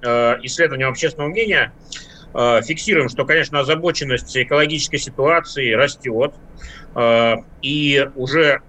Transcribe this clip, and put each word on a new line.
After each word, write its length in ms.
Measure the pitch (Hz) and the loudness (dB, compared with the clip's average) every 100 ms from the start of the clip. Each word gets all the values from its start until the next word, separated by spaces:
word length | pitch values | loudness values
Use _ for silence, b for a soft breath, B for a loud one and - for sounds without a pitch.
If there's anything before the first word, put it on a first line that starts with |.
э, 60 | 120 120 120 120 | -2 2 2 0
исследованиям 460 | 127 - 160 131 135 | -4 0 0 2 -4
общественного 400 | 117 160 - 147 | -2 -4 -2 -4
мнения, 440 | 196 220 160 110 - B B B B B | -2 0 2 0 -4 B B B B B
э, 280 | - 120 117 | 0 4 2
фиксируем, 440 | - 160 214 170 127 | 2 -4 0 0 0
что, 160 | - | -2
конечно, 360 | 147 160 139 147 | 0 0 0 -2
озабоченность 760 | 135 160 175 160 143 123 - 131 | 0 0 0 -2 -2 -4 -4 -4
экологической 640 | 123 147 156 151 - 139 | 0 2 2 0 -4 -6
ситуации 720 | - 120 139 165 160 143 123 | -6 -2 2 2 0 -4 0
растёт, 640 | 110 139 - 127 113 139 - - - B B B 120 | 2 2 0 -6 -2 -2 -4 -20 -18 B B B 0
э, 400 | 117 117 117 113 - - | 2 4 4 0 -4 -10
и 480 | 135 151 143 143 139 135 | -6 -2 2 2 0 -4
уже 460 | 127 160 151 135 | -2 2 2 2